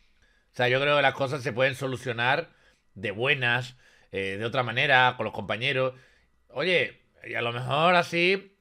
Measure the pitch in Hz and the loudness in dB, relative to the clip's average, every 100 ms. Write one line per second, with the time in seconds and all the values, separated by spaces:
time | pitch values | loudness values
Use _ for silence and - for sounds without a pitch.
0 | _ _ _ _ _ - 123 127 143 147 | _ _ _ _ _ -2 0 2 2 4
1 | 139 131 135 139 123 110 131 131 139 123 | 4 2 -2 -2 -4 0 0 0 -6 -6
2 | 131 113 120 147 165 _ _ _ _ 101 | -6 -2 0 0 -2 _ _ _ _ -10
3 | 104 101 127 139 123 120 127 - _ _ | -8 -2 0 0 2 0 -2 -12 _ _
4 | _ 98 98 98 113 131 117 117 143 127 | _ -6 -4 -4 -4 -2 -2 0 4 6
5 | 127 120 110 - 101 104 131 131 131 127 | 4 2 -4 -6 -6 -4 -2 -2 -2 -4
6 | - _ _ _ _ 127 170 175 107 - | -16 _ _ _ _ -6 0 0 0 -6
7 | _ _ 110 113 117 120 123 139 165 175 | _ _ -10 -4 -4 -4 -4 2 4 4
8 | 165 170 175 196 196 _ | 2 0 0 0 -4 _